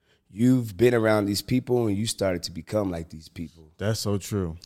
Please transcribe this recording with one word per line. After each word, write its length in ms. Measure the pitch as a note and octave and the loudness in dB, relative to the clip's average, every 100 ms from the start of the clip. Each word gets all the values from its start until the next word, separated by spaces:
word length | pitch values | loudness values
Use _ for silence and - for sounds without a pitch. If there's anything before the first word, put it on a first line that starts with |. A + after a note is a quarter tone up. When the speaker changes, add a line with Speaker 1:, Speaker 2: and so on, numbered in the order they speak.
| _ _ _ | _ _ _
Speaker 1:
you've 460 | F#2+ B2 C3 A2+ F#2 | 0 4 4 0 2
been 180 | A#2+ | 4
around 320 | A#2+ A2 G#2+ G2+ | 4 4 4 2
these 160 | G2+ | -2
people 440 | - B2+ A#2+ B2 A2 | 0 -2 0 0 0
and 80 | G2 | 0
you 100 | A2 | -2
started 360 | - G2 F2 | -2 -2 -2
to 60 | - | -6
become 380 | E2+ - G#2+ F#2+ | -12 -4 -2 -2
like 200 | E2+ E2 | -4 -10
these 180 | D#2 D#2+ | -16 -16
people. 440 | - D#2+ E2+ D#2 - | -14 -14 -14 -20 -6
Speaker 2:
That's 240 | G2+ A2+ | -4 -2
so 160 | G#2+ G2+ | -2 -4
true. 400 | - G#2 E2+ E2 | -2 -4 -4 -6